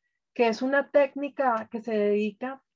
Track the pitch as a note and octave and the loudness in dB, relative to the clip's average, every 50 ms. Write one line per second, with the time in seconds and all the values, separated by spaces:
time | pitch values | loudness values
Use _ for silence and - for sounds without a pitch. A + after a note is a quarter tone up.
0 | _ _ _ _ _ _ - - A#3+ A3+ A3 - B3+ C4 C#4 C#4 C4+ - - D4 | _ _ _ _ _ _ -2 0 2 2 2 0 -2 0 0 0 0 2 4 4
1 | C#4 C4+ - C4+ C#4+ C#4 - - C4+ B3 A3+ A3 A3 - - A3 A3+ A#3+ A3 G#3 | 4 4 0 -8 -8 -8 -4 -2 0 0 0 -2 -4 -8 -12 -10 -6 -4 -2 0
2 | G#3 G#3 G#3 G#3 G#3+ G#3 G3+ - B3 C4 C4+ C4+ _ _ _ | 0 2 0 0 -2 -2 -6 -8 -12 -12 -12 -12 _ _ _